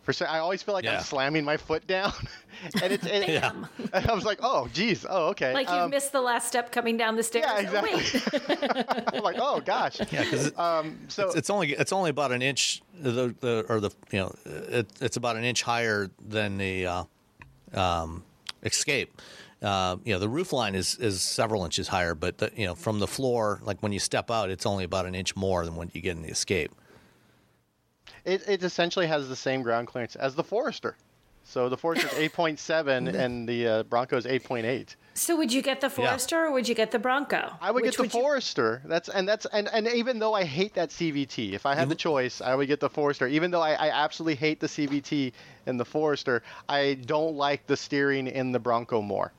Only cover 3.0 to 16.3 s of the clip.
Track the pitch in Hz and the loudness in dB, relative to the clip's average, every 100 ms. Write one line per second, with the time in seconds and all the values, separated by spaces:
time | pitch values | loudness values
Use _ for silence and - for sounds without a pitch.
3 | 175 202 202 151 131 - 214 - - 190 | 0 0 2 2 0 -2 -12 -10 -2 0
4 | 208 220 220 202 233 214 120 120 226 156 | 2 0 0 -2 0 0 0 0 0 0
5 | - 190 160 202 135 131 - 180 175 277 | 0 0 0 2 0 0 0 0 2 0
6 | 269 277 247 240 - 247 247 240 233 233 | 0 0 2 0 0 -2 0 -2 0 2
7 | 226 220 226 233 214 214 196 208 427 370 | 0 0 0 2 2 2 2 0 2 0
8 | - 262 - 285 - 339 277 262 240 240 | 0 0 0 -2 0 -2 0 0 0 0
9 | 226 247 208 190 262 196 156 226 165 - | 0 0 -2 0 0 0 0 0 0 -2
10 | 202 143 117 131 147 - 170 165 156 - | -4 -2 0 0 0 0 2 2 0 -8
11 | 147 - 190 165 - 202 160 131 135 190 | -12 -2 0 0 0 0 0 0 0 2
12 | 175 143 139 123 131 131 - - - 180 | 0 0 0 2 0 2 0 -2 -8 -4
13 | 139 120 123 107 127 113 107 113 101 - | 0 2 0 0 0 0 2 0 0 -4
14 | - 104 95 - - 76 - 120 113 - | -4 -2 -2 -6 -12 -10 -2 -2 -2 -2
15 | 135 - 120 110 117 120 - 117 117 104 | -4 -2 -2 0 0 0 0 0 2 2
16 | 98 - 104 | -2 -8 -4